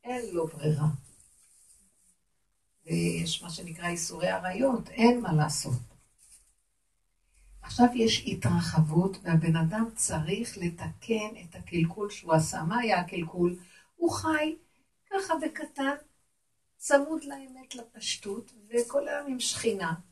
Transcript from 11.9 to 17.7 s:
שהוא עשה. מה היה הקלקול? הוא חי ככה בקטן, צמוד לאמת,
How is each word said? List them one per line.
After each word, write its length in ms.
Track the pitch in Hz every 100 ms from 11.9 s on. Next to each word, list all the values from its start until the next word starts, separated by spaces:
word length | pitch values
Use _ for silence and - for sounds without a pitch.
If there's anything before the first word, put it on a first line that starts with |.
| - 202
שהוא 220 | - -
עשה. 300 | 160 156 -
מה 160 | 160 226
היה 220 | 233 185
הקלקול? 560 | 175 180 160 180 175 180 - - _ _
הוא 160 | 339
חי 440 | - 320 311 311 320 _ _ _ _ _
ככה 240 | 392 381 320
בקטן, 520 | 302 - 302 - 269 285 - _ _ _ _ _ _ _
צמוד 480 | - 285 285 311
לאמת, 500 | 285 277 269 262 254